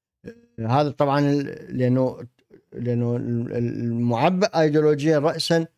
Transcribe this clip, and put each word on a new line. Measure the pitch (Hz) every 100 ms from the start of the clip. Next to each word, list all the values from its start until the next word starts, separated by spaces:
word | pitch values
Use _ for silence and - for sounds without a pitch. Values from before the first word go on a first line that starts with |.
| _ _ - 233 _ -
آه، | 110
هذا | 131 147
طبعًا | 131 143 143
ال-، | 143 143 139 - - 127
لأنه، | 123 127 127 - 120 _ _ - _
لأنه | - 120 120 120 120
ال-، | 117 120 117
ال-، | 113
المعبأ | 120 107 117 117 120 117 151 185 202 165
أيديولوجيًا | 156 147 151 147 151 151
رأسًا | 151 160 - 165 165